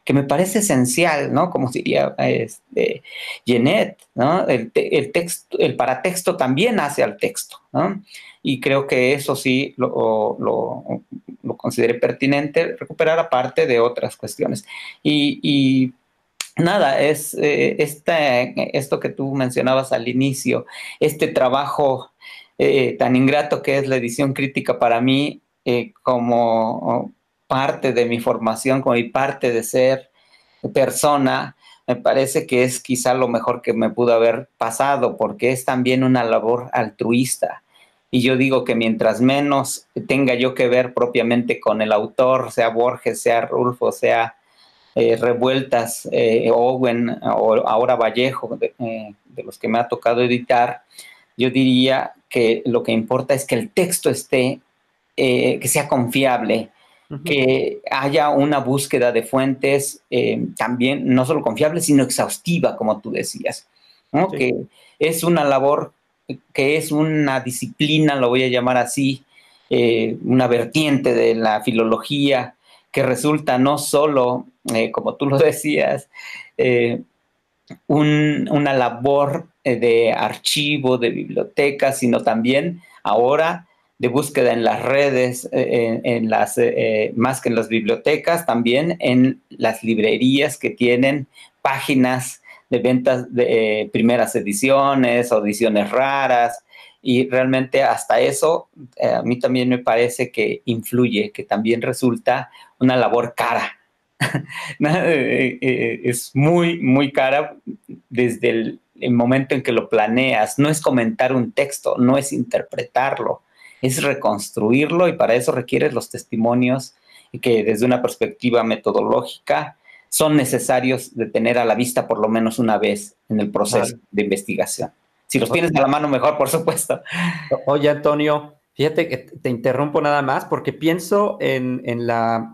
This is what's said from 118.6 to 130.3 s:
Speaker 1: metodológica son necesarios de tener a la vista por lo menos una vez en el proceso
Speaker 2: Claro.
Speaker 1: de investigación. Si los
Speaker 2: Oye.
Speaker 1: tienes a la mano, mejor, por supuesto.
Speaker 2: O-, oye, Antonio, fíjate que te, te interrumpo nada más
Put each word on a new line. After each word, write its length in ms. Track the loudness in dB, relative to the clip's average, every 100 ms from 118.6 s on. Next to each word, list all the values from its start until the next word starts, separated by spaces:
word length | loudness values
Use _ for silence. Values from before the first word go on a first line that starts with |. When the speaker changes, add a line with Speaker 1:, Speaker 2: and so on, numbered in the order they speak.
Speaker 1:
metodológica 1120 | 2 -2 0 0 0 0 -2 -10 -4 -4 -4 -12 _ -20 _
son 260 | 0 2 2
necesarios 800 | 2 -2 0 0 2 -2 -4 -6
de 120 | -4
tener 300 | 0 0 2
a 60 | 2
la 100 | 2
vista 320 | 0 -2 -2
por 100 | 0
lo 80 | 0
menos 300 | 2 0 0
una 200 | 0 2
vez 360 | 0 -2 -8 _ _
en 100 | -2
el 120 | -2
proceso 420 | -2 0 0 -2
Speaker 2:
Claro. 140 | -6 _
Speaker 1:
de 120 | -4
investigación. 680 | -2 -2 -4 -4 -4 -6 -10 -12 _ _ _
Si 100 | -2
los 140 | 0
Speaker 2:
Oye. 100 | 0
Speaker 1:
tienes 160 | 0 2
a 40 |
la 60 | 2
mano, 200 | 0 0
mejor, 300 | 0 0 0
por 120 | 0
supuesto. 520 | 0 -2 -4 -4 -6 -6 -6 -4 -6 -6
Speaker 2:
O-, 220 | -4 0
oye, 140 | 0 2
Antonio, 640 | 2 0 0 0 0 -4 -18 _
fíjate 340 | -2 0 0 -2
que 100 | -6
te, 200 | -10 -10
te 120 | -6
interrumpo 520 | -2 -2 0 0 0
nada 220 | 0 0
más 220 | 0